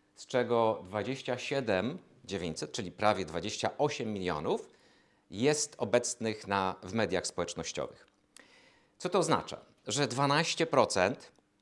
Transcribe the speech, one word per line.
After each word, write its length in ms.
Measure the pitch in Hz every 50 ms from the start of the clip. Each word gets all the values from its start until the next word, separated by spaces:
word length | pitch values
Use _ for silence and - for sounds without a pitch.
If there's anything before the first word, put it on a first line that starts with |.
| _ _ _
z 120 | - -
czego 560 | - - 123 120 113 120 117 113 110 104 98 95
dwadzieścia 520 | 92 101 107 98 120 135 135 - - 123 117
siedem 600 | - - 139 139 127 110 98 92 98 127 175 185 - - _ - -
dziewięćset, 480 | - 98 90 90 82 78 - - -
czyli 200 | - - 98 85
prawie 320 | - - 107 107 101 92 92
dwadzieścia 460 | 78 80 85 90 107 - - - 104 - -
osiem 340 | 147 143 - - 120 110
milionów, 580 | 107 98 92 90 78 76 80 117 202 117 - - _ _ _ _ _ _ _ _ _ _ _ -
jest 440 | - 98 123 147 151 147 - - - -
obecnych 680 | 120 101 104 123 123 - - - 113 110 104 - -
na, 300 | 98 98 98 95 92 87 -
w 100 | - 92
mediach 340 | 98 113 107 85 92 87 -
społecznościowych. 800 | - - - 87 - - 82 80 - - - 65 - - - - _ _ _ _ _ _ - - - - - - _ _ _ _ _ _ -
Co 100 | - -
to 100 | - 196
oznacza? 420 | 160 151 139 85 - - 80 - - - _ _ _
Że 220 | - 107 143 143 113
dwanaście 580 | 117 131 143 139 143 156 165 - - - 165
procent 640 | 165 - 131 110 - - 98 90 101 147 - - - _ _ _ _ _ _